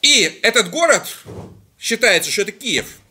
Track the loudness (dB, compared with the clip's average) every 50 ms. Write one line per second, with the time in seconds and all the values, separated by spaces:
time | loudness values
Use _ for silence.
0 | 4 4 4 4 4 2 0 0 0 2 2 2 0 0 0 0 2 2 2 2
1 | 0 -6 -16 -16 -16 -18 -16 -16 -16 -18 -20 -20 _ _ _ _ -6 -6 -4 0
2 | 2 2 2 2 0 -2 -4 -4 -4 -4 -6 -10 -8 -4 -4 -4 -4 -6 -12 -20
3 | _ _